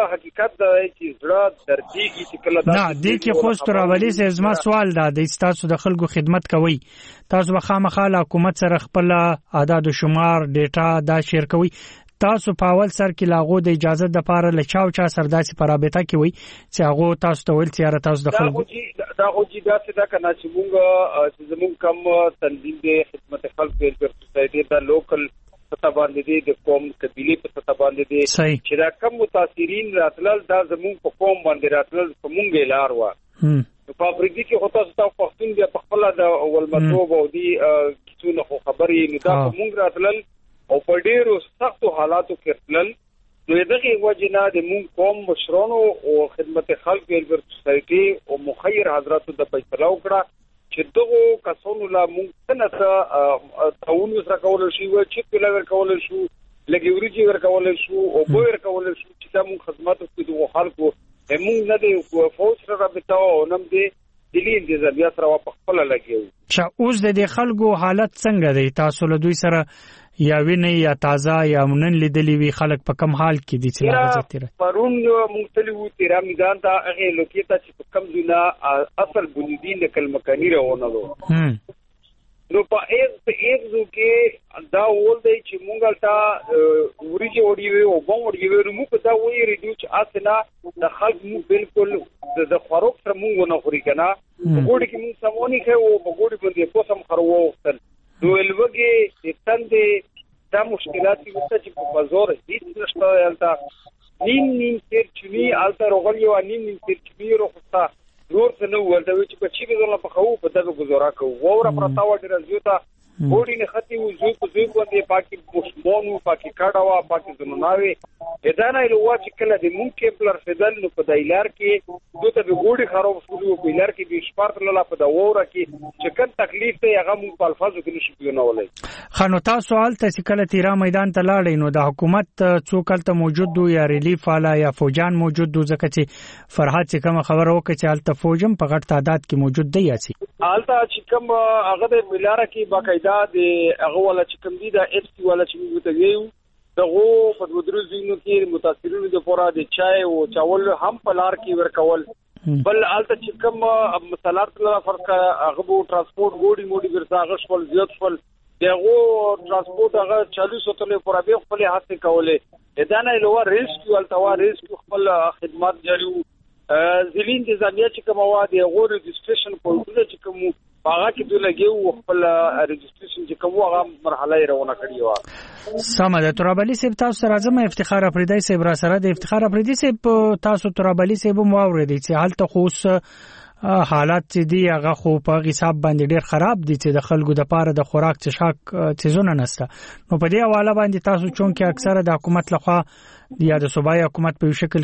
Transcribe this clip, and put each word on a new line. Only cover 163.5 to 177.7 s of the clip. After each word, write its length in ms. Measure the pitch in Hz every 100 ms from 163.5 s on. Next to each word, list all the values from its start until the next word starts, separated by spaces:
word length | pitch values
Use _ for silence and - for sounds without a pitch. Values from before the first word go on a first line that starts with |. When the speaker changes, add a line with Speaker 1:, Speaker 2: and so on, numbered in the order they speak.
| 208 254 - 214 202
Speaker 1:
هلته 180 | 190 185
وا، 180 | 196
ریسکیو 480 | 190 202 214 - 202
خپل، 260 | - 202 196
آه، 220 | 175 165
خدمات 440 | - 165 160 180 170
جاري 200 | 175 180
وو. 180 | 185 180 - _ _ _ -
آه، 340 | 151 170 180 185
ضلعي 220 | 185 208 254
انتظامیه 520 | 226 208 202 196 233
چې 120 | - -
کومه 180 | 208
وه، 180 | 202 202 202
د 80 |
هغو 280 | 185 180 185 220
رجسټریشن 640 | 208 170 - - 226 202 190
پوینټونه 400 | 175 165 - 320 440
چې 60 | -
کوم 120 | - 370
وو، 100 | 370 - _ _
په 60 | 156
هغه 140 | 170 214 -
کې 60 | -
دوی 100 | 202 190
لګیا 240 | 170 208
وو، 180 | 214 190 233
خپل، 220 | - 180
آه، 380 | 170 165 165 127 151
رجسټریشن 520 | 147 139 _ - 175 339
چې 60 | 156
کوم 120 | 180
وو، 120 | 190 185
هغه 120 | 175 175 160
مرحله 300 | 160 139 143 160
یې 100 | 147
روانه 220 | 135 135 127
کړې 200 | 131 127
وه. 140 | 117 104 - - - - - 220 -
Speaker 2:
سمه 320 | - 185 175
ده. 100 | 156
تراب 280 | 156 180 185
علي 140 | 214
صاحب، 200 | 240 247 214
تاسو 140 | 247 220
سره 120 | 220 208
ځم. 140 | 226 254
افتخار 400 | 220